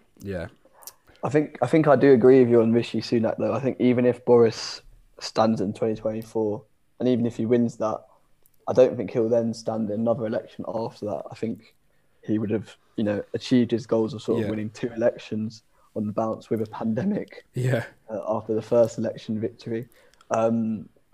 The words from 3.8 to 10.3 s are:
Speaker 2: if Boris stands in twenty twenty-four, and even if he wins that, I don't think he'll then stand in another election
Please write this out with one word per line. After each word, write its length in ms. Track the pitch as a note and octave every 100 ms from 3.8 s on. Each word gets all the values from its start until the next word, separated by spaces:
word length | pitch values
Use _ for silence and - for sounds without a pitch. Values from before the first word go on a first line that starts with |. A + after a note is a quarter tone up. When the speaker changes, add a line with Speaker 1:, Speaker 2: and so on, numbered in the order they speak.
| B2 B2 B2
Speaker 2:
if 180 | A#2 -
Boris 560 | A#2+ A2+ - - - - - _ -
stands 400 | - - A2+ A2
in 140 | G2
twenty 220 | A2+ A2+ A2
twenty-four, 680 | A2 A2 A2 A2+ A2 G#2+ - _ _ -
and 100 | B2+
even 160 | B2 A#2
if 100 | -
he 120 | A2+
wins 300 | B2 A#2 -
that, 220 | A2 - - _ _ _ _ _ -
I 60 |
don't 220 | G#2+ B2+ A#2
think 140 | F#2+
he'll 160 | C3 A2
then 220 | A#2 A#2
stand 360 | A2 - A2 G#2+
in 100 | G#2
another 260 | A2+ A2+
election 380 | A2